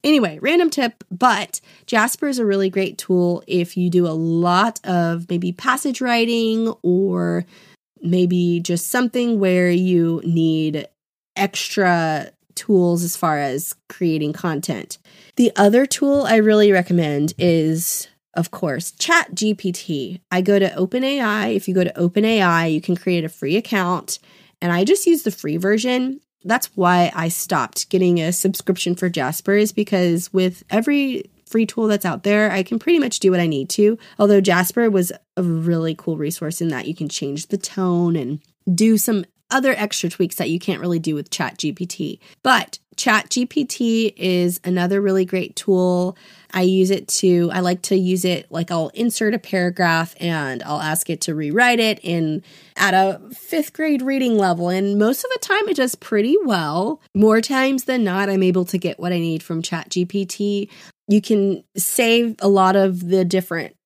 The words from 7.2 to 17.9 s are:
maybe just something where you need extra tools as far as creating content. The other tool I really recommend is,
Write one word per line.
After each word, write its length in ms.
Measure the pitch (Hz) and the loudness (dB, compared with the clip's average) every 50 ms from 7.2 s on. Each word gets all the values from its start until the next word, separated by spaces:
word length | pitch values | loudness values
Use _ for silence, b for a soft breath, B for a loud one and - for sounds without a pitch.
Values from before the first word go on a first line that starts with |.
| 170 175 170 175 175 b b b b b b b _ _ _ _ | -2 -2 -2 -2 -4 b b b b b b b _ _ _ _
maybe 600 | - 175 175 185 180 175 180 180 175 175 175 170 | -4 -2 2 2 2 2 2 2 2 0 0 -2
just 280 | 170 - 175 175 - - | -2 -2 -4 -4 -4 -2
something 500 | - 247 254 233 - 247 240 240 233 202 | -2 0 -2 0 -2 -2 0 0 0 2
where 320 | 196 185 180 180 180 175 | 2 2 2 4 4 4
you 520 | 175 175 185 185 180 170 165 165 165 160 - | 2 2 2 2 2 2 2 2 0 -2 -2
need 640 | 170 165 165 160 160 160 160 156 156 151 151 - - _ _ _ _ _ _ _ _ _ | 0 0 2 2 2 2 0 -2 -2 -4 -6 -10 -12 _ _ _ _ _ _ _ _ _
extra 920 | - 196 196 - - - - - 208 190 180 175 170 160 160 156 147 - - _ _ _ _ _ | -4 -4 -2 -2 -6 -8 -4 0 2 4 4 4 4 4 2 0 -2 -4 -8 _ _ _ _ _
tools 500 | - - - 208 185 180 175 175 170 175 | -10 0 2 4 4 6 4 2 0 -2
as 140 | 170 - - | -4 -4 -2
far 200 | - 165 156 147 | 0 0 0 0
as 360 | 143 139 127 147 170 - - _ _ _ | -2 -2 -4 -4 -6 -8 -12 _ _ _
creating 420 | - - 180 170 160 156 151 147 | -6 -2 -2 0 0 0 -2 -4
content. 640 | 160 - - 175 156 160 170 - 143 98 - _ - _ b b b b b b b | -4 -4 -4 -4 -4 -4 -4 -6 -6 -8 -8 _ -16 _ b b b b b b b
The 160 | - 240 226 - | 2 2 2 4
other 280 | - 202 202 214 247 277 | 4 4 6 6 4 4
tool 380 | 269 - - 294 277 277 285 | 2 0 0 2 2 2 2
I 140 | 269 - 226 | 2 2 2
really 360 | 220 214 214 214 214 208 208 | 4 4 6 6 6 6 6
recommend 640 | 196 180 180 - 180 175 165 147 147 143 147 160 - | 6 4 2 2 0 2 2 0 0 0 -2 -2 -2
is, 720 | - 175 175 165 165 156 160 160 165 170 - | 0 2 2 4 4 2 2 0 -2 -4 -4